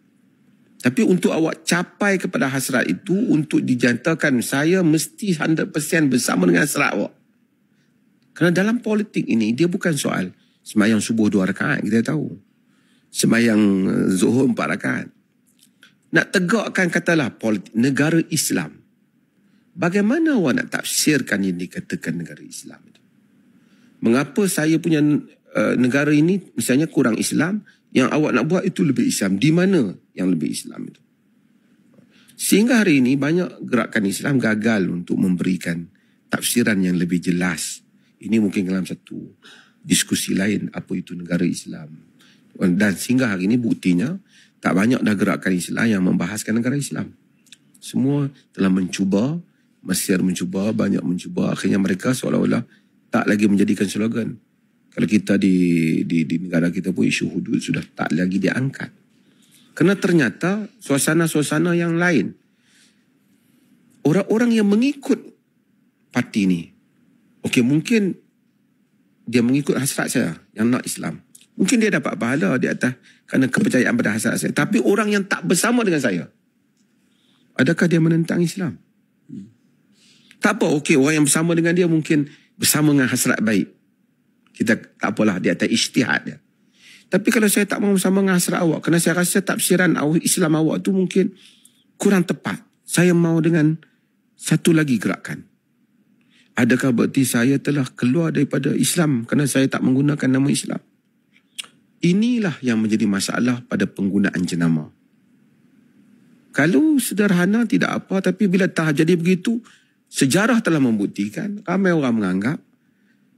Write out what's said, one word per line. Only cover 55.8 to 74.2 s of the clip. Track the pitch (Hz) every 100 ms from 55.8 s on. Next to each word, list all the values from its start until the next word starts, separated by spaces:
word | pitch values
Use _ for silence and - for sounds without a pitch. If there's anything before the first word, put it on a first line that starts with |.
| 80 80
di, | - 82 76
di | 82
negara | 90 85 85
kita | 92 92
pun, | - -
isu | - -
hudud | - - -
sudah | - - - -
tak | -
lagi | - 90 98
diangkat. | 95 - 135 - - - _ _ _ _ _ _ _
Kerana | - 170 196
ternyata | 185 170 117 - 170 208 202 _
suasana-suasana | - 139 160 160 165 156 139 151 175 170
yang | 170 165
lain. | 180 151 - - _ _ _ _ _ _ _ _ _ _ _ _ _ _ _ _
Orang-orang | 139 175 - 214 240
yang | 226 202
mengikut | 208 269 285 - 220 - - _ _ _ _ _ _ _
parti | 123 131 113
ni, | 95 87 80 _ _ _ _ _ _ _ -
okey, | -
mungkin | 117 160 - 233 196 - _ _ _ _ _ _ _ _ _ _
dia | - 120
mengikut | 117 139 143 117
hasrat | 135 - -
saya | - 87 80 _
yang | - 117
nak | 127
Islam. | - - 85 80 _ - _ -
Mungkin | 185 233
dia | 214
dapat | 156 - -
pahala | 117 143 190 127
di | -
atas | - 123 123 - _ -
kerana | 131 131
kepercayaan | - - 127 123
pada | 117 -
hasrat | 107